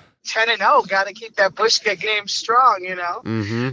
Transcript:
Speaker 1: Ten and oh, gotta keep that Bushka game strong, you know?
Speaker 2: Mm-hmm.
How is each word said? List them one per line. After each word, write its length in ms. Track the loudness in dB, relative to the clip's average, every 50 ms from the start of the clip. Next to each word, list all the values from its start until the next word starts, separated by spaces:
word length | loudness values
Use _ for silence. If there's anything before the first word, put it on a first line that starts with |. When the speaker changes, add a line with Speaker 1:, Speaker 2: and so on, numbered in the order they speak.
| -20 _ _ _ -12
Speaker 1:
Ten 260 | -6 -2 0 0 0
and 120 | 0 2 2
oh, 200 | 4 4 2 2
gotta 260 | 2 0 -2 -2 -2 -6
keep 220 | -12 -16 -6 0
that 200 | 0 0 0 2
Bushka 440 | 2 2 2 2 2 0 -2 -2 -2
game 280 | -2 -2 -2 -2 -2
strong, 500 | -4 -6 -4 -2 0 4 4 6 4 4 2
you 140 | -2 -8 -6
know? 260 | -6 -6 -6 -6 -6 -6
Speaker 2:
Mm-hmm. 400 | -4 -4 -2 -2 -2 -2 -2 -2 -4